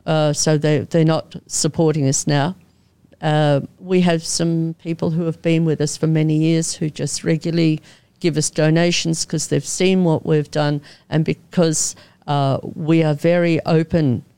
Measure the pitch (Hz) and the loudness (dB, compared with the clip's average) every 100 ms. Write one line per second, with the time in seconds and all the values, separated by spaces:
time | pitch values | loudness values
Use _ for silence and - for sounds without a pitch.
0 | - 160 151 147 - 156 151 147 127 170 | -4 0 0 0 0 0 2 0 0 0
1 | 160 160 - - - - 160 - 160 156 | 2 0 -4 -18 -10 -4 -4 0 0 2
2 | 135 - - 147 143 190 _ _ _ _ | 0 0 0 0 0 -4 _ _ _ _
3 | _ _ 156 151 151 143 135 - 185 185 | _ _ -2 0 2 0 -2 -14 -2 2
4 | 175 165 165 - 170 165 165 165 165 165 | 2 0 -2 -4 -2 0 -2 -6 -8 -4
5 | 175 165 165 160 170 165 165 147 147 - | -2 -2 -4 -4 0 2 2 0 -2 -2
6 | 160 160 156 156 160 165 165 - 156 - | 0 2 2 2 2 0 -2 -4 -6 -4
7 | 147 - - 160 170 165 160 156 - - | -6 -4 -2 -2 -2 0 0 0 -6 -20
8 | _ _ 170 151 156 - 156 160 175 170 | _ _ -2 -2 -4 0 2 4 2 0
9 | 165 165 - 160 - 143 - - 185 190 | -2 -4 -4 -4 -2 -4 -4 -2 2 2
10 | 175 156 - 156 143 151 147 147 - - | 2 0 0 0 0 -2 0 -2 -6 -20
11 | _ 151 160 156 _ - 165 151 - - | _ -2 -2 -4 _ 0 2 0 -4 -8
12 | - _ - 143 139 131 - - 156 165 | -20 _ -4 0 0 0 -4 -8 0 2
13 | 156 147 170 175 170 165 - 160 165 175 | 2 2 2 2 2 0 2 0 2 0
14 | 147 117 - | 2 0 -4